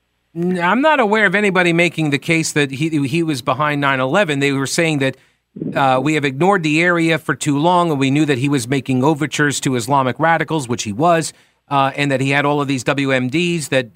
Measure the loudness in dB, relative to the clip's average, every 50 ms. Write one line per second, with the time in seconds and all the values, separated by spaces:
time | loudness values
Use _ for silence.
0 | _ _ _ _ _ _ -8 -4 -4 -2 -2 -2 0 0 0 2 2 2 2 2
1 | 2 2 2 2 2 2 2 0 0 2 2 2 2 2 2 2 2 0 0 -2
2 | -2 -2 -2 -2 0 0 -2 0 -2 -2 0 0 0 0 -2 -2 -2 -2 0 -2
3 | -2 0 0 -2 0 -2 -4 -4 -2 -2 -2 0 0 -2 0 0 0 0 2 2
4 | 0 0 2 0 0 0 0 0 0 0 0 0 -2 -2 -2 -2 0 0 0 0
5 | 0 -2 -2 -6 _ _ _ _ _ _ -12 -10 -8 -4 -2 0 2 2 2 2
6 | 0 0 0 0 0 -2 -2 0 2 2 2 2 0 0 0 2 2 2 2 2
7 | 2 0 0 0 -2 -4 -4 -2 -2 -2 0 2 2 2 4 2 2 2 0 0
8 | 0 2 2 2 2 2 0 0 0 0 -2 -2 -2 -2 -4 -4 -2 -2 0 2
9 | 2 2 2 0 -2 -4 0 0 0 0 0 -2 -2 -2 -2 -2 -2 0 0 0
10 | 0 0 -2 0 0 2 2 0 -2 -2 -4 -6 -4 -4 -6 -6 -6 -6 -2 0
11 | 2 2 2 2 0 -4 -10 _ _ _ _ _ _ -2 0 0 0 0 0 -2
12 | -2 0 0 0 0 0 0 2 2 2 0 0 -2 -2 -4 -2 -2 -2 -2 0
13 | 0 0 0 0 0 0 -2 -2 0 0 -2 -4 -2 -2 -2 -2 -2 -2 -6